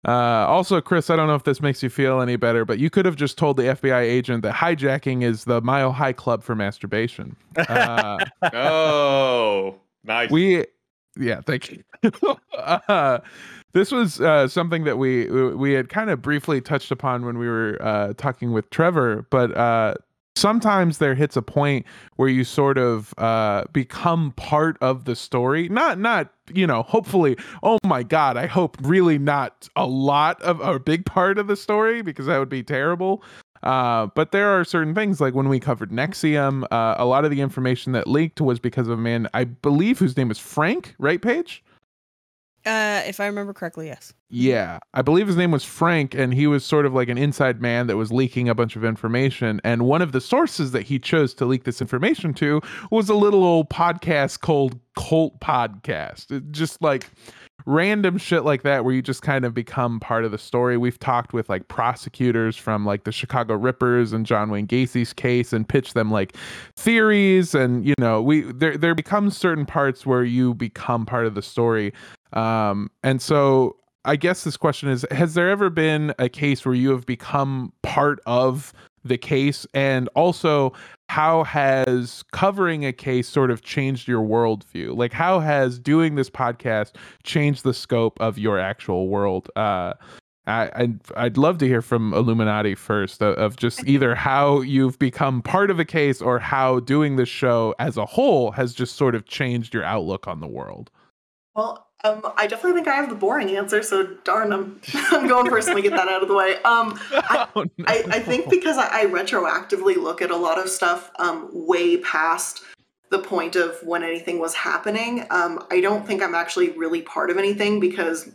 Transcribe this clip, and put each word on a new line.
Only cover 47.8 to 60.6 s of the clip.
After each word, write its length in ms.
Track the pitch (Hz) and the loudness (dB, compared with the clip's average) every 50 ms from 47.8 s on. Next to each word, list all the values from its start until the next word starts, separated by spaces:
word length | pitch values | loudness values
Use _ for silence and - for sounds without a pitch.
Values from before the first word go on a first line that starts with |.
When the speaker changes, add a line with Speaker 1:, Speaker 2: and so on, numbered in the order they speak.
| 123 | 0
Speaker 1:
that 100 | 120 101 | 0 0
was 140 | 107 110 107 | 0 0 0
leaking 360 | 117 127 135 123 - 127 123 | 2 0 0 0 0 0 0
a 80 | 120 113 | 0 2
bunch 220 | 110 117 110 - | 2 0 -2 -2
of 80 | 113 110 | -2 -2
information. 760 | 113 113 - - 110 117 123 135 135 127 - 127 113 107 104 - | -2 -2 -2 -2 -2 0 2 2 0 0 0 -2 -2 -2 -2 0
And 200 | 113 117 117 120 | 0 0 2 2
one 160 | 123 143 165 | 2 4 2
of 120 | 180 156 131 | 2 0 0
the 80 | 131 | -4
sources 500 | - - - 269 339 294 - - 160 131 | -2 2 2 2 2 0 0 -4 -4 -2
that 120 | 127 123 95 | -2 -4 -4
he 140 | 120 143 | -2 -4
chose 360 | 131 - - - 160 147 127 - | -4 -2 0 2 2 2 2 0
to 100 | - 135 | -2 0
leak 200 | 123 131 127 - | 0 0 0 -2
this 160 | - 117 - | -6 -6 -6
information 520 | 131 - - 123 151 233 311 - - 165 135 | -6 -4 -2 0 0 0 0 0 -2 -6 -2
to 260 | - 156 147 147 151 - - - - - - | -2 0 0 0 -2 -2 -6 -16 -16 -6 0
was 200 | 214 220 214 190 | 0 0 2 4
a 60 | 214 | 4
little 280 | 208 202 208 208 196 185 | 4 4 6 6 6 6
old 260 | 175 170 165 156 - | 6 4 4 2 0
podcast 720 | - - 170 170 170 175 - 170 165 143 139 135 - - | -2 0 0 0 0 -2 -2 -2 0 0 0 0 -4 -6
called 400 | - - 160 143 139 131 120 120 _ _ _ | -2 0 2 2 2 0 -2 -8 _ _ _
Cult 420 | - - - 160 160 160 151 _ - | -12 -4 0 2 2 2 0 _ -8
Podcast. 880 | - - 151 127 117 110 101 98 - - 117 78 76 - - - - _ | -4 0 0 0 0 -2 -4 -12 -8 -6 -6 -6 -6 -8 -12 -16 -12 _
It 200 | 139 139 135 147 | -10 -10 -8 -10
just, 300 | 147 147 160 151 - - | -4 -4 -4 -4 -4 -2
like, 280 | 165 151 139 131 - - _ _ - - - - - - _ _ - | 0 0 0 0 -4 -10 _ _ -20 -20 -20 -20 -20 -20 _ _ -4
random 520 | - 139 156 175 202 214 208 202 185 175 | 0 2 2 2 2 0 2 2 0 0
shit 260 | 196 - - 180 165 123 | -2 -2 0 0 2 2
like 200 | 151 143 127 - | 2 0 2 2
that 200 | 143 139 135 120 | 0 2 2 2
where 100 | 131 131 | 2 0
you 80 | 131 | 0
just 200 | 123 - 127 - | 0 -2 -6 -4
kind 240 | - 151 143 135 127 | -2 -2 -2 0 0
of 80 | 120 117 | -2 -4
become 460 | 123 117 - - - 123 120 117 113 | -4 -8 -6 -4 -4 -2 -2 -2 -6
part 260 | - - 120 113 113 | -4 -2 -2 -2 -2
of 60 | 110 | -2
the 60 | 104 | -4
story. 400 | 107 - - - 123 | -6 -10 -4 -2 0